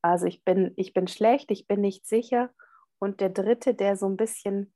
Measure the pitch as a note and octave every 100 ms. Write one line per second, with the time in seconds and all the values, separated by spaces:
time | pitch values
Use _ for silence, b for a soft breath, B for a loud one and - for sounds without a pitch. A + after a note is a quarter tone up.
0 | F3 F3 F3+ - - F#3 F3+ - F#3+ -
1 | F#3 - A3 C#4 - G3+ - G3+ G3+ G3
2 | - A3+ A3+ A#3+ B3 b b b b _
3 | G3 G3 F#3+ F#3 G3 A#3 - A#3 G3+ G3
4 | G3 F#3+ A3 - G3+ G3+ G3+